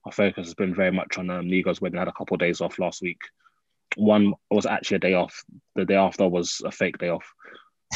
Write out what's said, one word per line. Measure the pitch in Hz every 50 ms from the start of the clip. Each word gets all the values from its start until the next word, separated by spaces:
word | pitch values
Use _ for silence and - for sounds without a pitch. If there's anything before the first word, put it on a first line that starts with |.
| -
my | -
focus | - - 101 95 - 98 87
has | 85 -
been | - 101 92 87
very | 98 95 90
much | 92 92 - - - 95
on, | 92 90
um, | 90 90 87 90
Nigo's | 95 92 85 92 85 -
wedding. | 98 87 85 87
I |
had | 92 87
a |
couple | - - - - 92
of | 85
days | 87 87 85 -
off | 87 87 - -
last | 90 87 - -
week. | 92 87 87 - - - _ _ _ _ _ _ _ _ _ _ _ - -
One | 104 107 107 104 104 104 101 - - _ -
was | 107 104 -
actually | - 107 98 - - 101
a | 87
day | 95 92 92
off. | 90 90 - - - - _ - - _ _ -
The | 101 92
day | 92 98
after | 95 95 92 - - 98
was | 90 87 87 87 - - - -
a | -
fake | - - 101 85 -
day | - 90 87
off. | 82 82 - - - _ - - - - - _ _ _ _ - -